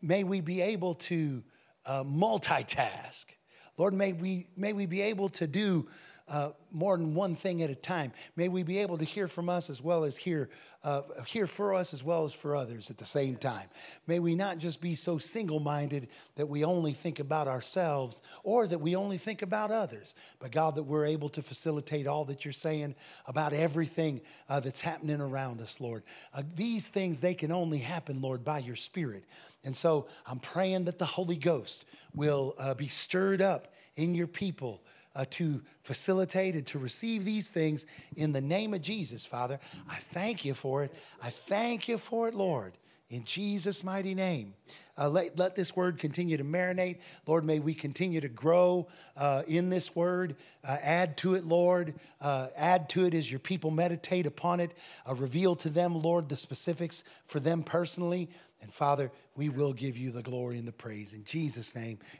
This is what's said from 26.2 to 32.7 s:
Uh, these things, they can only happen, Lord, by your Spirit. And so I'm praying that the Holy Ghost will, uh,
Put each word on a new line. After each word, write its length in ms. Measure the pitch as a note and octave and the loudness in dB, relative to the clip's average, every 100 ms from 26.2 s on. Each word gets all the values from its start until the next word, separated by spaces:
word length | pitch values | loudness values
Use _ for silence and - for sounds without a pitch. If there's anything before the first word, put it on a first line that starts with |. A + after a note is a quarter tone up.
| - | -12
Uh, 100 | C#3 C#3+ E3+ | -8 -6 -2
these 300 | A#3 A3+ - | 0 0 -2
things, 340 | G3 F#3+ D3 | 0 0 2
they 140 | F3+ | 0
can 180 | F3+ D#3 | 0 0
only 260 | F3 E3+ D3+ | 0 0 0
happen, 440 | A#2+ F3 C#3 C3+ | -2 -4 -4 -4
Lord, 220 | C3 B2+ | -2 -2
by 160 | A#2+ D3+ | -2 -4
your 160 | B2 A2+ | -4 -8
Spirit. 480 | - F#3 C#3+ G2+ - - - - | -6 -4 -4 -6 -14 -20 -20 -12
And 140 | C3+ C3 | -8 0
so 300 | E3 D#3 - - - | 4 4 2 -10 -10
I'm 120 | B2+ | -10
praying 480 | - E3+ F#3+ F#3 F3+ | -4 0 2 2 0
that 120 | F3 | -2
the 80 | D#3+ | -2
Holy 300 | - F3+ E3+ | -2 -2 0
Ghost 480 | E3 D3+ G2+ - - - - | 2 2 -2 -10 -14 -20 -10
will, 400 | - D3 C#3+ C3+ - | 0 2 2 0 -2
uh, 160 | C3+ | -4